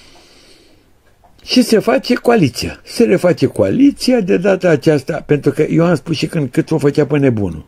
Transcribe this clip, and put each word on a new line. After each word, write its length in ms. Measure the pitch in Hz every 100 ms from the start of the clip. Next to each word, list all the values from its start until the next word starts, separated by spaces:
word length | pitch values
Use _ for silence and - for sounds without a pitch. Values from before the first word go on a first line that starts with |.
| - - _ _ _ _ _ _ _ _ _ _ _ _
Și 180 | - 254
se 160 | 240 208
face 360 | 220 262 -
coaliția. 680 | 240 - 233 139 - 80 -
Se 200 | - -
reface 420 | 226 185 180 - 123
coaliția 760 | - 98 233 277 - - 247
de 160 | 185 190
data 320 | 196 185 180
aceasta, 540 | 156 165 147 - 151 -
pentru 240 | 147 -
că 120 | -
eu 220 | 156 156
am 100 | 170
spus 220 | 160 - 156
și 100 | -
când 240 | 170 131
cât 200 | - -
o 80 | 156
făcea 280 | 143 139 143
pe 120 | 147
nebunul, 480 | 139 110 95 78